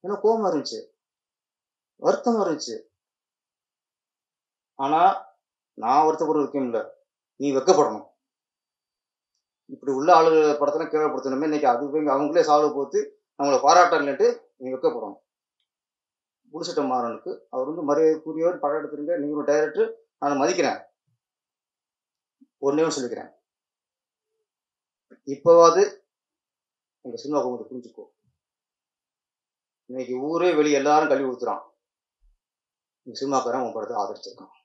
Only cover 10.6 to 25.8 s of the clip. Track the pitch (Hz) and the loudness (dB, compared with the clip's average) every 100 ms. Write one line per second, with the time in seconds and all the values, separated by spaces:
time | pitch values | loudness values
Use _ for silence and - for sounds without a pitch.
10.6 | 143 156 156 151 151 131 135 131 156 147 | 0 -2 -2 -2 -2 -2 -4 -2 -2 0
11.6 | 147 143 143 151 147 139 147 170 151 151 | 0 0 -2 -2 0 0 0 0 4 4
12.6 | 147 131 131 202 208 _ _ - 143 127 | 2 -2 -4 -4 -6 _ _ -6 0 2
13.6 | 143 170 175 160 143 135 226 233 _ _ | 6 6 6 2 -2 0 0 0 _ _
14.6 | 127 131 120 120 104 98 _ _ _ _ | -10 -4 -4 -4 -12 -16 _ _ _ _
15.6 | _ _ _ _ _ _ _ _ _ 151 | _ _ _ _ _ _ _ _ _ -12
16.6 | 175 151 135 127 117 117 - - _ 127 | -6 -4 -2 -2 -2 -8 -10 -14 _ -6
17.6 | 131 165 147 147 160 156 160 156 165 180 | -6 -4 -2 2 4 2 -4 -2 -2 -2
18.6 | 147 151 147 147 147 147 147 147 143 151 | -4 -4 -6 -10 -6 -4 -4 -4 0 0
19.6 | 147 156 220 - _ _ 143 139 151 180 | 0 -2 -4 -4 _ _ -4 0 -2 0
20.6 | 135 - - _ _ _ _ _ _ _ | -2 -4 -12 _ _ _ _ _ _ _
21.6 | _ _ _ _ _ _ _ _ _ _ | _ _ _ _ _ _ _ _ _ _
22.6 | 139 147 160 143 120 104 - _ _ _ | -2 0 0 -2 -8 -10 -14 _ _ _
23.6 | _ _ _ _ _ _ _ _ _ _ | _ _ _ _ _ _ _ _ _ _
24.6 | _ _ _ _ _ - - 139 170 170 | _ _ _ _ _ -20 -14 -4 4 8
25.6 | 170 180 | 8 6